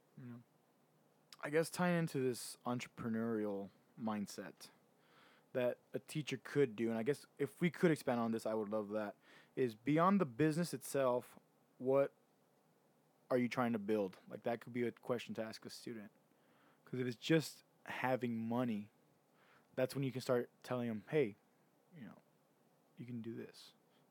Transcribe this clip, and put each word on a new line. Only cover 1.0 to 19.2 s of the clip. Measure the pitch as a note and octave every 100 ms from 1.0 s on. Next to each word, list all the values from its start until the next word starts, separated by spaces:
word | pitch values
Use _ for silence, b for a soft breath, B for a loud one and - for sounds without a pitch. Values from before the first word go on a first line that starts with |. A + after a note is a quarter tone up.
| _ _ - -
I | D3+
guess | D#3 D#3+
tying | - F3+ F3
into | E3 C#3
this | B2+ A#2 - - B2
entrepreneurial | B2 - - A#2 A2 A#2 A2 G#2 G2 G2 _ _ -
mindset | A2 G#2+ G2 - F#2+ - - - _ _ b b b b b
that | C3 B2 - _
a | -
teacher | - D#3 C#3 B2+
could | - C#3+ C3+ G#2+
do, | A2+
and | A2+
I |
guess | A2+ C#3 - -
if | C#3 -
we | F3+
could | - F3+
expand | D3 - A#2+
on | A#2
this, | A2 A2+
I |
would | A2 G2+
love | A2 G2+
that, | G#2+ G#2 - b b b -
is | B2+
beyond | G#2+ - D#3 F3+ G3+
the |
business | D#3 A2+ D#3 D3+ F3
itself, | C3 - C#3 C3 B2 - - _ _ _ -
what | B2+ C3+ C#3 _ _ _ _ _ _ _ _ _ _ _ -
are | C3
you | A#2+
trying | C3 A#2+
to | A#2
build? | G2+ G#2+ F#2+ - -
Like, | -
that | A#2+ A#2
could | -
be | B2
a | A#2
question | - - A#2+ -
to | A2
ask | A2 A2 B2
a |
student. | - C#3+ A2+ G2+ _ _ b b b b b
'Cause | - B2+
if | B2+
it's | A#2
just | - D#3+ - - _ _
having | - - B2+ B2+ B2 A2+
money, | A2+ A#2 B2 G#2 G#2 _ _ _